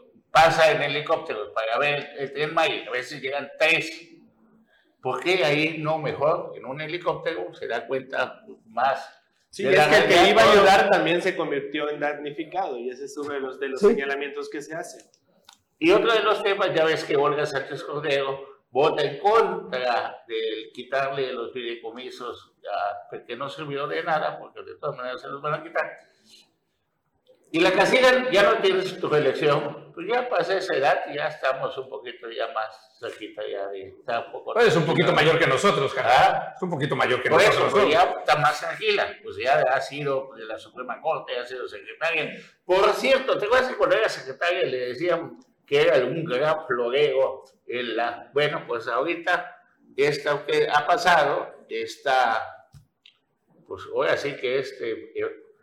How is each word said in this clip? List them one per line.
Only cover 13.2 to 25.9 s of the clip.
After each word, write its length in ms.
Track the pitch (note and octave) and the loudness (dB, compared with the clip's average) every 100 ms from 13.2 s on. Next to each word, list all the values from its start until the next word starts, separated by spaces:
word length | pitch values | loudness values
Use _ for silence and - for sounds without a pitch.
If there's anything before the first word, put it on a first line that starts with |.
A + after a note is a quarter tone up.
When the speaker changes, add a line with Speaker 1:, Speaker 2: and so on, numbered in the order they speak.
| C#3+ | -8
Speaker 2:
de 60 | C#3 | -6
los, 200 | C3 B2+ | -8 -8
de 80 | C3+ | -6
los 120 | C3 | 2
Speaker 3:
Sí. 80 | G#3 | 2
Speaker 2:
señalamientos 600 | A3+ C#3 C#3 C#3+ C#3+ C#3 | 4 -2 -4 -6 -8 -10
que 100 | - | -12
se 120 | - | -10
hacen. 280 | E3 F3 - _ _ _ _ _ _ _ - | -12 -12 -16 _ _ _ _ _ _ _ 0
Speaker 1:
Y 140 | D#3+ | 4
otro 200 | G3+ A3 | 4 4
de 80 | A3 | 2
los 180 | G#3 G3+ | 2 2
temas, 280 | G#3 G3 F3+ | 0 0 0
ya 100 | D#3+ | 2
ves 200 | D#3+ D3 | 2 0
que 100 | - C#3+ | 0 2
Olga 300 | C#3+ D3 D3 | 2 0 -2
Sánchez 380 | C#3 - C#3 | -4 -8 -10
Cordero 800 | - D3 D3+ C#3 C#3 C#3 - - _ | -8 -6 -2 -2 -2 -6 -12 -20 _
vota 340 | B2 D#3 D#3+ | 2 2 2
en 140 | C#3 - | -2 0
contra 1040 | G3+ A3+ G3 - - B2+ B2 A2+ - - - | 2 4 2 -2 -6 -4 -2 -2 -4 -10 -8
del 460 | A2 A2 A2 - | -6 -4 -6 -10
quitarle 600 | B2 B2 C3+ C3+ C#3 B2+ | -16 -6 -4 -2 -4 -4
los 200 | A#2+ A2+ | -6 -8
fideicomisos, 1000 | B2+ A#2 A#2 A2+ A#2 B2+ B2+ B2 A2 - _ - G2+ G2+ - - | -8 -10 -10 -12 -14 -16 -12 -12 -12 -18 _ -8 -4 -4 -6 -12
a, 40 | A2+ | -16
que 120 | - A#2+ | -12 -10
no 120 | C#3 | -10
sirvió 380 | D#3 D3 C#3 D3 | -10 -8 -6 -4
de 160 | D#3+ | -4
nada, 360 | E3+ D#3 - - | -2 -2 -2 -6
porque 220 | - A2 | -16 -18
de 140 | G2 - | -18 -10
todas 200 | D3+ B2+ | -10 -8
maneras 240 | B2+ C3 | -10 -10
se 80 | C#3 | -12
los 120 | C#3 | -8
van 140 | D3 | -6
a 80 | D#3+ | -6
quitar. 360 | D#3+ E3 D3+ | -6 -6 -6